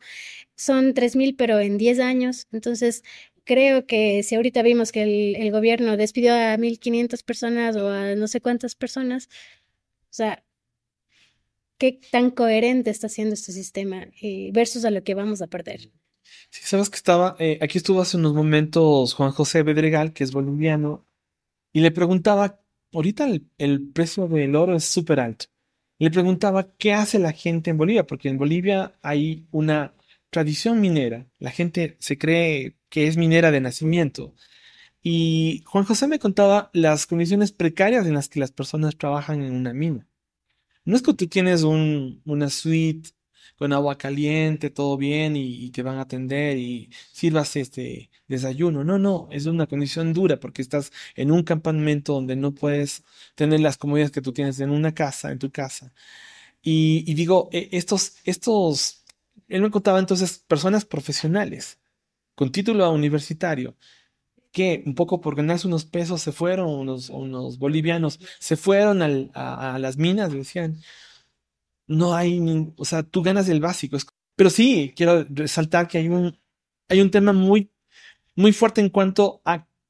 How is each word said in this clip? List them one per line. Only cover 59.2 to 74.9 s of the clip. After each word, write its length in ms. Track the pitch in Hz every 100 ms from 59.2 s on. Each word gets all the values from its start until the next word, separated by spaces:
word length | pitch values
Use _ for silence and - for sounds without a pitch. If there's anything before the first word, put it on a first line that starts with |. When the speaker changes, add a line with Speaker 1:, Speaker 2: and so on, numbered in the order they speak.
| _ _ _
Speaker 2:
él 140 | 190
me 100 | 214
contaba 280 | 208 202 190
entonces 440 | 190 185 180 - _
personas 380 | 147 185 208
profesionales 960 | - 151 147 - 160 196 190 127 - - _ _ _ _ _ -
con 160 | 131
título 400 | 185 208 214 175
universitario 840 | 156 147 151 143 156 175 139 123 - _ _ _ _ _ _ _
que 300 | - 185 160 147
un 80 | 131
poco 260 | 170 180
por 140 | 156 143
ganarse 320 | 151 170 185
unos 180 | 165 160
pesos 380 | 175 165 170
se 80 | 156
fueron, 400 | - 170 185 170
unos, 400 | 143 135 127 127
unos 480 | 131 135 127 127 123
bolivianos, 600 | 139 156 160 170 156 - - -
se 180 | - 156
fueron 460 | 196 196 208 196
al, 260 | 151 135 135 131
a, 400 | 131 127 131 131
a 40 |
las 180 | 131 139
minas, 360 | 165 202 185
decían, 460 | 139 135 175 165 160 - - - _ _ _ _ _ _ _ -
"No 300 | 156 175 170
hay, 240 | 175 175
nin-, 340 | 165 160 156 -
o 80 |
sea, 200 | 147 160
tú 180 | 156 185
ganas 260 | 175 196 190
el 120 | 156
básico". 360 | 165 185 127 139
Es, 120 | - _ _ -
pero 140 | 202
sí, 420 | 214 254 202 139